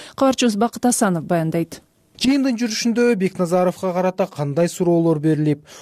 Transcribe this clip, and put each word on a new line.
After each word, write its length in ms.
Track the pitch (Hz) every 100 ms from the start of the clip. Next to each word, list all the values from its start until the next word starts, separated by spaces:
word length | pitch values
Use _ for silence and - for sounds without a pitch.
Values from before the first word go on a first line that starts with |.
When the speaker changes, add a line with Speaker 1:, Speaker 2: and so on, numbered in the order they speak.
| -
Speaker 1:
Кабарчыбыз 440 | - 269 254 247 202
Бакыт 280 | 233 - 247
Асанов 400 | - 208 170 143
баяндайт. 560 | 175 160 170 165 - _ _ _ -
Speaker 2:
Жыйындын 320 | 247 277 269
жүрүшүндө 600 | 220 240 220 240 233 240 220
Бекназаровго 800 | 185 - 175 180 180 - 190 180
карата 320 | 185 180 185
кандай 400 | - 143 143 175
суроолор 480 | - 175 170 165 156
берилип, 480 | 156 151 151 147 - -